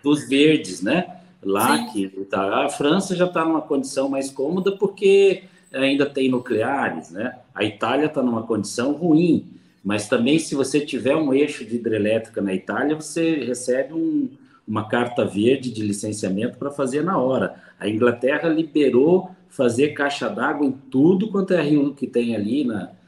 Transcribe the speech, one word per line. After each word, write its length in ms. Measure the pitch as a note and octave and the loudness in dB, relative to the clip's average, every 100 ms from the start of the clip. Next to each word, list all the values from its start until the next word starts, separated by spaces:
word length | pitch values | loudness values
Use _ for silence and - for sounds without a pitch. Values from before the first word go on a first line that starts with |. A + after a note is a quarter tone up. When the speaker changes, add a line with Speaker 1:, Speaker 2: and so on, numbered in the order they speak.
Speaker 1:
dos 240 | C#3+ D3 A#2+ | 0 0 2
verdes, 540 | C#3 D3+ D3+ F#2+ F2+ | 4 4 4 -2 -6
né? 360 | G2 E3 F#3 - - _ | -2 -2 -2 -10 -20 _
Lá 340 | G2 G2 B2 D3 | -2 0 2 2
Speaker 2:
Sim. 80 | A#2 | -2
Speaker 1:
que 160 | G#2 F#2+ F#2+ G2 | -6 -6 -8 -6
tá, 400 | G2+ G2 A#2 C#3+ | -4 0 0 -2
a 40 | |
França 460 | - C#3+ F#3 F#3+ F3 | -2 0 0 0 0
já 120 | F3+ | 0
tá 180 | F3 D#3+ | 0 0
numa 160 | D#3 | 0
condição 480 | - C#3 B2+ C3+ C#3 | -2 -2 -2 -2 -2
mais 220 | C3+ C3+ | -2 -6
cômoda 400 | - C#3 F#3 G3 | -4 -4 -2 -2
porque 720 | G3 G3+ - G3 G3 G3 F3+ - _ _ | 0 -2 2 4 6 6 2 -4 _ _
ainda 360 | C3+ C#3 C#3 C#3+ | -2 2 2 0
tem 200 | C#3 C3 | 0 0
nucleares, 840 | B2+ B2 G#2+ A#2+ C#3 A2 E2 D#2+ | 0 0 -2 0 -2 -4 -6 -10
né? 260 | F2 B2 - - | -8 -8 -10 -14
A 100 | F2+ | -4
Itália 460 | G#2+ - A2+ C3+ D3+ | -4 -2 -2 0 0
tá 140 | C#3 | 0
numa 200 | B2+ A2+ | 0 -2
condição 500 | A2+ G#2+ - - C3 | -2 -4 -4 -4 -2
ruim, 520 | D3 F3 D#3 F3 B2 - - _ _ | 0 2 4 4 2 -2 -16 _ _
mas 240 | G2 G#2+ - | -4 -4 0
também 300 | B2 A#2+ D#3 | 2 4 2
se 180 | - C#3+ | 0 -2
você 240 | C3 D3 | 0 -2
tiver 360 | C#3+ B2+ A#2 D#3 | -2 -2 0 0
um 180 | D3 | 2
eixo 300 | C3+ D3+ - | 2 0 -2
de 120 | G#2+ A#2 | -8 -6
hidrelétrica 640 | A2+ G#2+ G#2 A2+ A2 - | -2 0 0 0 -2 -6
na 120 | G2 | -4
Itália, 420 | F#2+ - G#2+ C#3 D#3 | -4 -4 -4 -2 -4
você 480 | D#3 E3+ E3 D#3 A#2+ | -6 -2 0 0 -4
recebe 480 | B2 - B2+ C#3 | -4 -2 -2 -2
um, 360 | E3 D#3+ D3+ B2+ - - _ - | -4 -2 -2 -4 -8 -20 _ -6
uma 200 | G#2+ G#2 | -6 -2
carta 360 | A#2+ A#2+ - | -2 0 -2
verde 480 | G2+ F#2+ A2+ C#3 B2+ | -2 0 2 2 -2
de 100 | G#2+ | -6
licenciamento 760 | G#2+ G2+ A2 G#2 G2 F#2+ A#2+ - | -4 -4 -6 -6 -4 -2 -4 -6
pra 140 | C#3 | -8
fazer 320 | - C3+ C#3 | -4 -4 -2
na 140 | E3 F3+ | -2 0
hora. 380 | B2+ B2+ F#2 - - - | 0 0 -2 -6 -20 -8
A 80 | F#2+ | -4
Inglaterra 640 | G#2+ A#2+ A#2 B2+ D3+ E3 | 2 2 2 0 0 0
liberou 840 | D#3 D#3+ D3+ C3+ A#2 D3 F3+ - - _ | 0 0 2 4 6 6 4 0 -14 _
fazer 400 | - B2 A2+ D3 | 0 0 2 0
caixa 400 | D3 C#3 - A#2+ | 0 -4 -2 -6
d'água 360 | G2+ C3+ D3 C#3+ | -2 -2 0 -2
em 60 | |
tudo 580 | - - C3 D#3 F#3+ G#3+ | -4 -4 4 4 4 2
quanto 240 | G3 F#3+ | -2 2
é 80 | F3+ | 2
rio 320 | D3 D3+ C#3 | 2 2 2
que 120 | C#3 B2+ | -2 -4
tem 300 | A#2+ A#2+ G#2+ | -2 0 -2
ali 280 | G2+ C3+ | -2 -2
na, 280 | B2 G#2 F2 - | -2 -4 -8 -14